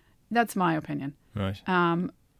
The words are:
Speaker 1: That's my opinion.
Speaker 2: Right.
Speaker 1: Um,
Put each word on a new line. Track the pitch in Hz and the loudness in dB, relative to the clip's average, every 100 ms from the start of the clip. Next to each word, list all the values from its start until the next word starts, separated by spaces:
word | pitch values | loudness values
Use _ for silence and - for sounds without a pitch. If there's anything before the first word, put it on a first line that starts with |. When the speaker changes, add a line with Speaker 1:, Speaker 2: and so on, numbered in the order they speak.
| _ _ - | _ _ -2
Speaker 1:
That's | 233 233 202 | 0 2 2
my | 180 | 2
opinion. | 160 156 147 139 - _ - | 0 -2 -6 -6 -10 _ -4
Speaker 2:
Right. | 98 98 - | -4 -4 0
Speaker 1:
Um, | 180 170 170 180 - _ _ | 2 2 2 -2 -8 _ _